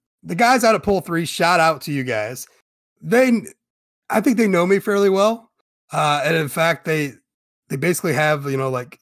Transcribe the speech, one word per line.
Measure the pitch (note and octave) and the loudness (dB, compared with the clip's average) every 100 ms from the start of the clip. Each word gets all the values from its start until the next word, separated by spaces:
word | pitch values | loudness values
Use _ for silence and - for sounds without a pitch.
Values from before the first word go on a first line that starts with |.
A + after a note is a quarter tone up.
| _ _ | _ _
the | - F3 | -10 0
guys | A#3 C4 | 2 4
out | A3 G#3+ | 4 2
at | |
Pole | F3 G3 | 0 -2
Three, | E3 E3+ E3 | -2 -4 -4
shout | - E3+ F3+ | -2 2 4
out | D#3+ D3+ | 2 0
to | - | -4
you | C#3+ | -6
guys. | B2+ A2+ G#2+ B2+ - _ _ _ _ _ | -2 -4 -4 -8 -16 _ _ _ _ _
They, | D#3 A3+ C4 A#3 C#3+ - _ _ _ _ _ | -2 2 2 2 -2 -20 _ _ _ _ _
I | A3 | 0
think | G#3+ A3 | 2 2
they | A3 | 2
know | F#3 F3+ | 2 2
me | G3 | 2
fairly | G3+ G3+ G3+ | 2 0 2
well. | F#3+ G#3 A#3 _ _ _ _ _ | 4 2 0 _ _ _ _ _
Uh, | D3+ D3+ D3 | -2 0 0
and | C#3 D#3+ | 0 0
in | D3 | -2
fact, | E3+ E3 D#3+ - | -2 0 0 -2
they, | D#3 D3 A#2+ _ _ _ _ _ | -2 -4 -8 _ _ _ _ _
they | D3 | -4
basically | D#3+ F3 F3+ | -2 -2 -2
have, | C#3+ D3+ D3+ C#3+ | 0 0 0 -2
you | C3+ | -4
know, | C3+ | -4
like, | B2+ B2 - | -4 -8 -16